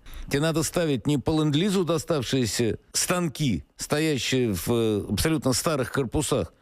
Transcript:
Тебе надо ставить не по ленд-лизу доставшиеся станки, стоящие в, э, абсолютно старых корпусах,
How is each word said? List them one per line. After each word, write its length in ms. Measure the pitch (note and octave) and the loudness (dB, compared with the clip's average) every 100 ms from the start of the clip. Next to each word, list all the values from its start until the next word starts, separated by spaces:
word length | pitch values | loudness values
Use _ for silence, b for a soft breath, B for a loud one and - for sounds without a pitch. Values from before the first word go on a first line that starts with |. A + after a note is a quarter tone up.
| B B B | B B B
Тебе 120 | C#3 | 0
надо 220 | D#3+ D#3+ | 0 0
ставить 460 | D3+ - E3 C3+ C#3+ | 0 0 0 0 0
не 100 | D3 | 0
по 140 | C3 | 2
ленд-лизу 520 | D#3 D#3 D3 G3+ F#3+ | 2 2 2 2 2
доставшиеся 920 | E3 E3 - D#3+ A2 C#3 A2+ - A#2 - _ | 0 0 0 -2 0 0 0 0 0 -2 _
станки, 720 | - - F3+ F3 - D3 E2+ - - | -4 0 0 -2 -2 -2 -2 -4 -12
стоящие 760 | - D3+ D#3+ C#3 - C3+ A#2+ | -2 0 2 0 0 0 0
в, 160 | F#2 - | 0 0
э, 420 | A#2+ A2+ G#2 - | 2 2 0 0
абсолютно 420 | G2 D#3+ D#3+ C3+ | -2 0 0 0
старых 360 | B2+ - D3 B2 | 0 0 0 -2
корпусах, 640 | - C3 D#3 - C3 E2+ b | -2 -2 -2 0 0 -2 b